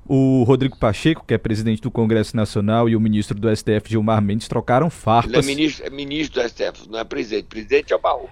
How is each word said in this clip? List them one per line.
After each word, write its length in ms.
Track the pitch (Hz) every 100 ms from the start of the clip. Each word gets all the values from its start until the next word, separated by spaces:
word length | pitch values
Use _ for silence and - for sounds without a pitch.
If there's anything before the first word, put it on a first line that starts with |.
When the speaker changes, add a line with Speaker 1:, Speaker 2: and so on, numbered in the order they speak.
| -
Speaker 1:
O 360 | 135 131 131
Rodrigo 340 | 117 127 139 -
Pacheco, 480 | 120 98 156 160 -
que 80 |
é 40 | 113
presidente 420 | 110 110 113 110
do 80 | 127
Congresso 480 | - 110 110 104 113
Nacional, 500 | 107 107 104 113 117
e 80 | 113
o 60 |
ministro 380 | 110 107 - 101
do 100 | 110
S 160 | 107 -
T 60 |
F, 180 | 107 -
Gilmar 320 | 113 107 107
Mendes, 260 | 101 104 -
trocaram 400 | 120 - 123 165
farpas. 440 | - - 113 110
Speaker 2:
Ele 100 | 127
é 140 | 139 139
ministro, 320 | 156 - -
é 20 |
ministro 460 | 139 143 147 151 131
do 100 | 120
S 80 |
T 100 | -
F, 240 | 95 85 90
não 120 | 110
é 40 |
presidente. 420 | 110 139 117 107 -
Presidente 460 | 110 110 143 -
é 40 | -
o 40 |
Barroso, 300 | 180 135 98